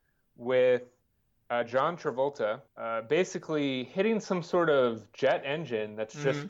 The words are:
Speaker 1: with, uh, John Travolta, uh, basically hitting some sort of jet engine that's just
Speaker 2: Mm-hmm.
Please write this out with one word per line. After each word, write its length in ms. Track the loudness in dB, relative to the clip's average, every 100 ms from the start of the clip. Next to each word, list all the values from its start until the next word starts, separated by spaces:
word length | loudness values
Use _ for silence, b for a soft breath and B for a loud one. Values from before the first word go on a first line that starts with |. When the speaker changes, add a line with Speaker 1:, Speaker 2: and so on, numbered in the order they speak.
| _ _ _ -10
Speaker 1:
with, 460 | 0 4 4 4 0 _ _ _ _ _ -4
uh, 140 | -4
John 320 | 0 2 0 0
Travolta, 640 | -4 0 -2 0 -2 -4 -10 -12
uh, 260 | -6 -6
basically 800 | 0 0 0 -4 -4 -2 -2 -2 -4
hitting 340 | -2 0 0
some 240 | -2 -4
sort 260 | 0 2 4
of 400 | 4 4 0 -10
jet 280 | -2 0 0 -2
engine 500 | -6 -4 -4 -4 -6
that's 200 | -8 -4
just 240 | -2
Speaker 2:
Mm-hmm. 80 | -2